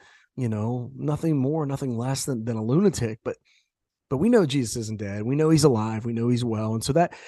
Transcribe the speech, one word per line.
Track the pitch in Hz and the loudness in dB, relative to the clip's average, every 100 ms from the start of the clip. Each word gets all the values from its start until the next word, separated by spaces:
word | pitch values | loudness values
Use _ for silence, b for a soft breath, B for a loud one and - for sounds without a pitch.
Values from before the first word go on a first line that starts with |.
| b b b | b b b
you | - 120 | -6 -4
know, | 107 113 127 120 131 | -2 -2 -4 -8 -6
nothing | 143 147 165 147 | -4 -2 0 2
more, | 131 160 139 | 0 0 -2
nothing | 139 135 113 | -4 -4 -4
less | 127 135 | -4 -4
than, | 147 120 113 | -4 -4 -4
than | 110 | -4
a | |
lunatic? | 110 156 208 - 113 - | 0 4 4 2 -4 -6
But, | - - _ _ _ _ _ _ - | -8 -10 _ _ _ _ _ _ -6
but | 165 | 0
we | 226 | 4
know | 240 151 | 4 4
Jesus | 139 113 120 | 0 -2 -4
isn't | 107 107 | -6 -6
dead. | 101 104 | -6 -6
We | 113 | -2
know | 147 156 | 2 4
he's | 160 | 6
alive. | 147 110 110 110 | 6 4 0 -2
We | 117 | -4
know | 113 120 | -2 0
he's | 120 | 0
well. | 120 107 110 | 0 -2 -2
And | 113 | -2
so | 139 | 0
that, | 151 175 B | 2 0 B